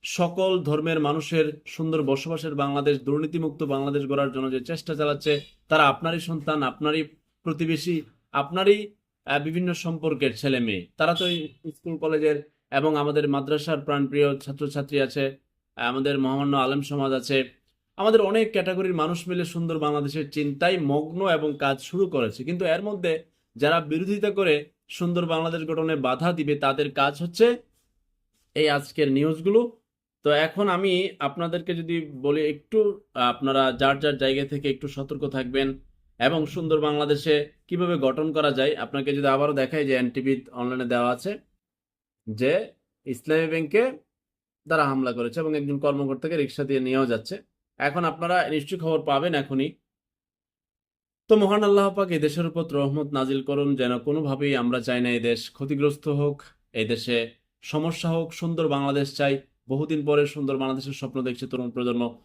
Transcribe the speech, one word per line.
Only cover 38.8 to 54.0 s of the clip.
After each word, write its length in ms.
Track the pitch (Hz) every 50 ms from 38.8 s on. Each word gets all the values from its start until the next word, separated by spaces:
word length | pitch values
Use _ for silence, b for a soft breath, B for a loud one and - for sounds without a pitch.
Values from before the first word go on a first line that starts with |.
| 113 - - 139 135 143 139
যদি 100 | 143 139
আবারও 260 | 135 135 139 147 147
দেখাই 340 | 147 139 131 127 160 156 147
যে 80 | 135 131
এনটিভি 500 | 127 123 120 120 139 127 135 135 123 - -
অনলাইনে 320 | - 123 123 123 127 127 127
দেওয়া 260 | 120 123 120 120 123
আছে 280 | 123 123 - 196 208 - - _ _ _ _ _ _ _ _ _ _ _ _ _ _ _ - 110
যে 420 | 107 107 127 135 165 202 226 - - _ _ _ _ _ -
ইসলামী 420 | 135 123 120 - 156 156 160 165
ব্যাংকে 460 | 156 160 165 160 143 190 214 240 262 269 - _ _ _ _ _ _ _ _ _ _ _ _ - 147
তারা 160 | 160 156 147
হামলা 280 | 139 135 135 131 123
করেছে 280 | 117 120 120 117 110 165
এবং 160 | 160 156 151
একজন 220 | 147 143 139 143 139
কর্মকর্তাকে 580 | 143 147 139 143 139 135 135 135 - 160 170
রিক্সা 280 | 156 139 135 - - 143
দিয়ে 160 | 135 139 131
নিয়েও 260 | 127 127 131 135 135
যাচ্ছে। 360 | 120 113 110 113 - 190 - - _ _ _ _ _ _ -
এখন 260 | 139 143 143 175 170
আপনারা 440 | 160 - 160 170 170 180 180 - -
নিশ্চয়ই 320 | 156 151 143 - 190 175
খবর 220 | 165 160 160 151
পাবেন 320 | 147 147 139 139 160 180 165
এখনই। 380 | 143 135 - 135 131 135 - - _ _ _ _ _ _ _ _ _ _ _ _ _ _ _ _ _ _ _ _ _ _ _ _ _ _ _ _ _ _ -
তো 80 | 220
মহান 280 | 214 202 190 208 214 214
আল্লাহ 300 | 202 202 202 196 196 190
পাক 140 | 202 196 180
এই 100 | 170 151
দেশের 280 | 151 151 147 170 165
উপর 180 | 165 165 170 160 165
রহমত 400 | 143 143 139 139 143 151 147 143
নাজিল 300 | 147 135 131 131 139 135
করুন, 340 | 135 139 143 143 143 143 139
যেন 220 | 127 127 123 123
কোনোভাবেই 580 | 120